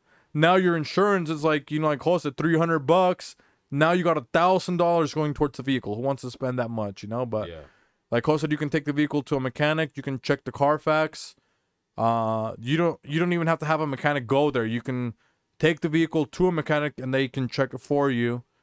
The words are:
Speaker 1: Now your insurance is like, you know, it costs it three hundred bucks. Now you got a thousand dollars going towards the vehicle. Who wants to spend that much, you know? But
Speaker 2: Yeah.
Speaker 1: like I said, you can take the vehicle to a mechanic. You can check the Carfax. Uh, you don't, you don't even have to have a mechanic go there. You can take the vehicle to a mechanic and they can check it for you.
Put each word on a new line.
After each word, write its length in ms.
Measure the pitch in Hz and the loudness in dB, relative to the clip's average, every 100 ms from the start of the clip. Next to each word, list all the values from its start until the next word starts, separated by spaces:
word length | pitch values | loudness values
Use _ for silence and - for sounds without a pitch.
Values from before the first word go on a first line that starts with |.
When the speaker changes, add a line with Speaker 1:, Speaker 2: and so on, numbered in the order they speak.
| _ _ _ | _ _ _
Speaker 1:
Now 220 | 147 160 185 | 2 4 6
your 200 | 180 170 | 4 0
insurance 540 | 143 - 208 196 156 | -2 2 2 2 0
is 120 | 156 | -2
like, 260 | 156 151 135 | 0 0 -2
you 80 | 151 | -2
know, 120 | 156 | 0
it 100 | 143 | 0
costs 260 | 160 175 151 | 0 0 -2
it 100 | - | -2
three 220 | 156 165 | 2 2
hundred 220 | 170 160 | 2 0
bucks. 540 | 139 175 185 180 - - _ _ _ | 4 4 4 0 -8 -18 _ _ _
Now 220 | 139 156 | 2 4
you 100 | 180 | 4
got 140 | 170 156 | 2 0
a 80 | 120 | 0
thousand 440 | 165 180 190 - 175 | 2 4 4 0 0
dollars 360 | 170 170 151 | 2 2 0
going 180 | 151 151 | -2 -4
towards 220 | 139 147 - | 0 -2 -2
the 40 | |
vehicle. 320 | 135 131 - | -2 -2 -2
Who 60 | 104 | -4
wants 200 | 135 139 | -4 -4
to 80 | 127 | -8
spend 280 | - 131 127 | -8 -6 -4
that 120 | 117 | -4
much, 320 | 113 104 98 | -4 -6 -8
you 60 | 104 | -8
know? 160 | 117 123 | -6 -4
But 220 | 110 92 | -4 -6
Speaker 2:
Yeah. 120 | 82 71 _ _ _ _ | -10 -18 _ _ _ _
Speaker 1:
like 160 | 120 139 | 0 2
I 80 | 151 | 0
said, 140 | 151 | 0
you 40 | 147 | -4
can 100 | 151 | -2
take 140 | 156 147 | -2 -2
the 60 | |
vehicle 280 | 143 147 147 | -2 -2 -2
to 120 | 135 143 | -2 -2
a 40 | |
mechanic. 560 | 131 - 151 160 160 - | -2 -2 0 0 -4 -6
You 60 | |
can 180 | 139 131 | -8 -6
check 240 | - 143 | -2 -4
the 80 | - | -4
Carfax. 840 | - 143 151 - 156 156 - - - _ _ _ _ _ - | 0 2 2 0 0 0 -6 -16 -18 _ _ _ _ _ -2
Uh, 580 | 113 117 110 110 110 - | 0 2 0 -2 -4 -6
you 180 | 117 156 | -2 0
don't, 240 | 170 - | 0 -2
you 160 | - 156 | -4 -2
don't 140 | 175 | 0
even 140 | 175 165 | 0 0
have 120 | 165 | 0
to 80 | 156 | 0
have 140 | 156 | -2
a 60 | 156 | -2
mechanic 400 | 135 147 143 117 | -2 -2 -2 0
go 240 | 135 147 | 2 2
there. 140 | 131 | 0
You 160 | 113 120 | -2 -2
can 340 | 131 127 120 - _ _ _ - | -4 -4 -6 -8 _ _ _ -2
take 220 | 156 165 | 0 2
the 80 | 170 | 0
vehicle 360 | 160 156 160 | 0 0 0
to 220 | 147 - 180 | -2 0 0
a 60 | |
mechanic 420 | 165 147 151 147 - | 0 0 0 -2 -6
and 140 | 127 | -2
they 160 | 135 135 | -2 -2
can 200 | 135 127 | -2 -4
check 260 | - 131 | -2 -2
it 40 | 131 | -4
for 300 | - 143 139 | -2 2 2
you. 340 | 123 120 123 - _ | 2 0 -2 -8 _